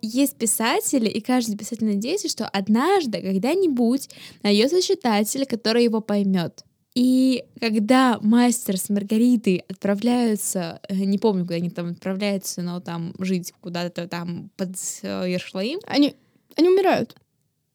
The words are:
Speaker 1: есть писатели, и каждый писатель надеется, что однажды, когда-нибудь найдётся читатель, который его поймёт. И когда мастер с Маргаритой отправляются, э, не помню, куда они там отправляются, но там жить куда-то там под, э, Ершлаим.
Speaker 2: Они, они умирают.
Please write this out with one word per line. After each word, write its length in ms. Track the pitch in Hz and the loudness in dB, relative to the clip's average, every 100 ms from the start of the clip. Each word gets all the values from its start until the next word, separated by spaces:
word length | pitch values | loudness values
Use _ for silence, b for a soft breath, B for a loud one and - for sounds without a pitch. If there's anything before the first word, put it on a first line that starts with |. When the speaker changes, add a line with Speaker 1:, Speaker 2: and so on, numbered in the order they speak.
Speaker 1:
есть 320 | 220 247 277 - | -6 -2 -2 -2
писатели, 720 | 226 - 226 359 - 277 220 | -4 -2 0 0 0 0 0
и 120 | - | -2
каждый 360 | 208 254 226 208 | -2 -2 0 -6
писатель 280 | 214 226 220 | -8 -4 -2
надеется, 440 | 202 240 403 320 | -2 -2 -4 -6
что 180 | - 214 | -6 -4
однажды, 760 | 196 196 226 311 392 277 180 | -4 0 2 4 2 0 -4
когда-нибудь 880 | 185 190 240 359 359 247 233 269 - B B B | -2 -2 0 2 2 2 0 0 -4 B B B
найдётся 380 | 208 208 254 349 | 0 4 4 2
читатель, 640 | 359 381 240 208 214 269 269 | 0 0 2 0 0 -2 -4
который 360 | 220 220 233 | -2 0 2
его 180 | 240 220 | 2 2
поймёт. 640 | - 208 196 185 165 - - _ _ 254 | 0 0 2 0 -2 -6 -20 _ _ 0
И 480 | 254 254 262 247 - - | 2 4 4 2 -4 -6
когда 580 | 233 220 208 262 262 220 | -2 0 4 4 6 2
мастер 560 | 214 240 247 240 - 190 | 4 4 4 2 -4 -6
с 120 | - | -2
Маргаритой 760 | 202 196 220 247 240 208 180 - | -4 0 2 4 4 2 0 -2
отправляются, 1080 | 185 202 202 233 247 233 208 - 190 165 - - | -6 -2 0 0 2 0 0 -2 -4 -6 -10 -6
э, 60 | 190 | -4
не 220 | 196 202 | 0 2
помню, 260 | 226 190 | 2 0
куда 120 | 175 170 | -2 -2
они 140 | 175 | -4
там 200 | 180 175 | -4 -8
отправляются, 680 | 175 185 190 208 196 - - | -6 -6 -4 -2 -4 -6 -8
но 180 | 175 175 | -6 -8
там 340 | 175 170 170 - | -8 -8 -8 -6
жить 340 | 185 185 175 _ | -2 -2 -4 _
куда-то 460 | 180 175 175 175 175 | -10 -6 -6 -6 -8
там 420 | 175 170 170 202 - | -8 -8 -8 -10 -8
под, 120 | 185 185 - - | -8 -6 -10 -10
э, 220 | 196 196 180 | -8 -6 -2
Ершлаим. 480 | 180 - 190 214 349 - | -4 -6 -6 -6 -6 -4
Speaker 2:
Они, 280 | 277 285 - _ _ _ - | 2 2 0 _ _ _ 2
они 140 | 349 | 4
умирают. 460 | 370 370 233 - - _ _ _ _ _ | 6 4 2 0 -8 _ _ _ _ _